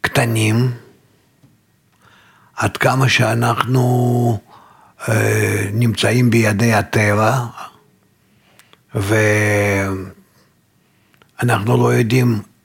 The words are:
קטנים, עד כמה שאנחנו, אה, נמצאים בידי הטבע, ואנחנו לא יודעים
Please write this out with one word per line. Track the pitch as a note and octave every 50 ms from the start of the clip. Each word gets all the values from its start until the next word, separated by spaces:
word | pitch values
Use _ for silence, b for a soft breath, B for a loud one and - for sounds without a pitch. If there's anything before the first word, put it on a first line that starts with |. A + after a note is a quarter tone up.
קטנים, | - - - - B2+ A#2 A2+ A2 A2 A2 G#2+ A2+ B2 B2+ A#2+ A#2+ - - - _ _ _ _ _ _ _ _ _ _ _ _ _ _ _ _ _ _ _ _ b b b b b b b b b b b b
עד | - - G#2 - -
כמה | - C#3 B2 C3 C3+ B2
שאנחנו, | - - A#2+ A2+ A2+ A#2 A#2+ A#2+ A#2+ - - A2+ B2+ C3 B2 B2 B2 B2 B2 B2 A#2+ A#2+ A#2+ A#2+ A2+ G2+ - B B B B B B B B B B B - -
אה, | A2+ G#2+ G#2+ G#2+ G#2+ G#2+ G#2 G#2 G#2 G#2 G#2 G2+ G#2
נמצאים | A2+ A#2+ A#2 G#2+ - - G#2 A2 B2+ B2 A#2+
בידי | A2 A#2 A2+ G#2 G#2 G2 A#2 A#2 A2+
הטבע, | G#2 G2+ - - A#2 G#2+ G#2 G2+ G#2 A2 A2 B2 C3+ B2 A2+ - - - - _ _ _ _ _ _ _ _ _ _ b b b b b b b b b b b b b _ - A#2 G2 G2 A2 A2 G#2+ G#2+ G#2 G#2+ G#2+ G#2 G#2 G#2 G2+ G2+ G2 G2 G2 F#2+ F#2+ F#2+ F#2 - - - _ _ _ _ _ _ _ _ _ _ _ _ _ _ _ _ _ _ _ _ - _ _ - -
ואנחנו | A#2+ A#2+ G#2 G2 A2+ B2 B2
לא | B2 A#2+ A#2+
יודעים | A#2+ B2 A2 B2 B2+ B2 A#2+ A#2 G#2 - - _ _ _